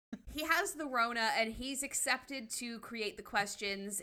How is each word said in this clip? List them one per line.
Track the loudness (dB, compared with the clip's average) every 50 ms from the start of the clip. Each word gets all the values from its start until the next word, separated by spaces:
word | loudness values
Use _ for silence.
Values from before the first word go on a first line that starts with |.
| _ _ -12 -10 -10 -8 -6
he | -4 2
has | 4 4 4 4 2 -2
the | -4 -4 0
Rona, | 2 4 4 4 4 4 4 4 4 4
and | 4 2 0
he's | -2 -4 -4 -2 -2 -4
accepted | -2 -2 0 2 2 2 0 0 -4 -6 -6 -6 -6 -6
to | -6 -4 -6 -6 -8
create | -8 -8 -6 -4 -4 -4 -4
the | -6
questions | -10 0 2 2 2 2 -2 -2 -2 -2 -2 -2 -4 -4 -4 -6